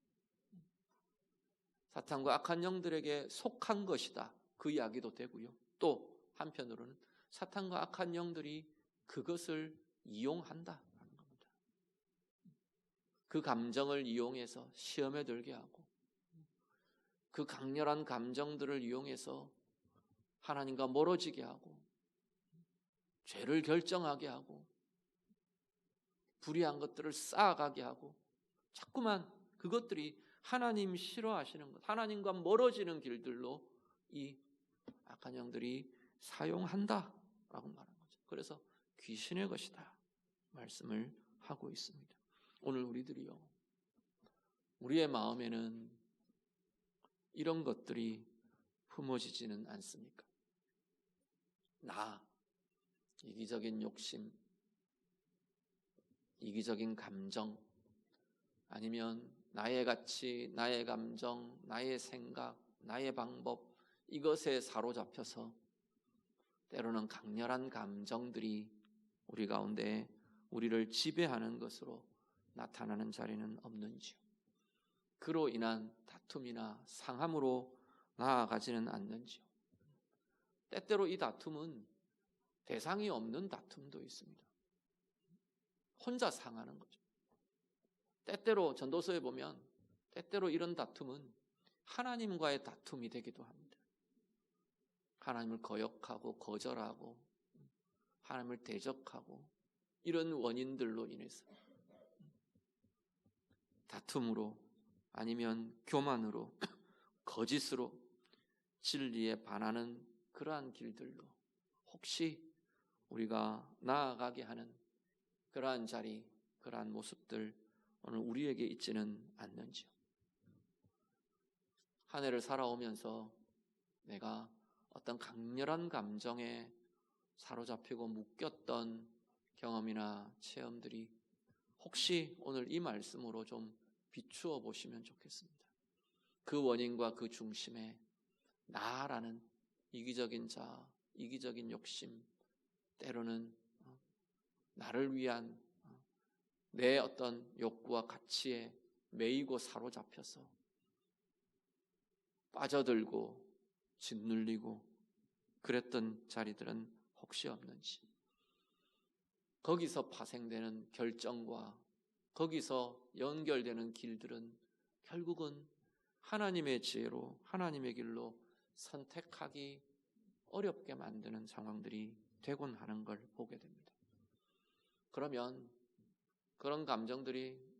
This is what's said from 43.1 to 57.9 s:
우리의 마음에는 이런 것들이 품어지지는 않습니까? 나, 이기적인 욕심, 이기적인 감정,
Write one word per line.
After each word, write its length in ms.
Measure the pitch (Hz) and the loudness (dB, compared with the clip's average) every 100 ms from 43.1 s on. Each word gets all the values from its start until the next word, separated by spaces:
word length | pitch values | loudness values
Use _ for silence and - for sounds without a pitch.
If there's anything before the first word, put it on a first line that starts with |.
| 143 - - - _ _ _ _ _ _ _ - _ _ _ _ _ | -8 -10 -12 -18 _ _ _ _ _ _ _ -20 _ _ _ _ _
우리의 280 | 123 156 151 | 4 6 8
마음에는 800 | 123 110 120 117 113 113 113 113 - _ _ _ _ _ _ _ _ _ _ - _ _ | 6 4 2 0 0 -2 -6 -12 -18 _ _ _ _ _ _ _ _ _ _ -20 _ _
이런 320 | - 151 165 | 0 2 4
것들이 600 | 139 110 - 120 113 110 - - _ _ _ _ _ | 2 0 -2 -2 0 -2 -10 -20 _ _ _ _ _
품어지지는 800 | - 139 127 110 - 117 104 113 | -6 0 0 0 -4 -4 -6 -8
않습니까? 560 | 101 95 - - - - _ _ _ _ _ _ _ _ _ _ _ _ _ _ _ | -10 -10 -14 -16 -20 -20 _ _ _ _ _ _ _ _ _ _ _ _ _ _ _
나, 420 | 120 104 107 101 - _ _ _ _ _ _ _ _ - | -8 -2 -2 -4 -16 _ _ _ _ _ _ _ _ -18
이기적인 580 | 120 107 107 117 113 110 | -14 -8 -4 -2 -2 -2
욕심, 500 | 107 - - - 107 - _ _ _ _ _ _ _ _ _ _ _ _ _ _ _ _ _ _ _ _ | -4 -4 -8 -6 -10 -14 _ _ _ _ _ _ _ _ _ _ _ _ _ _ _ _ _ _ _ _
이기적인 560 | 117 104 110 107 113 | -4 -2 0 2 2
감정, 640 | 110 - 98 98 113 107 107 - _ _ | -2 -6 -8 -4 -2 -4 -6 -18 _ _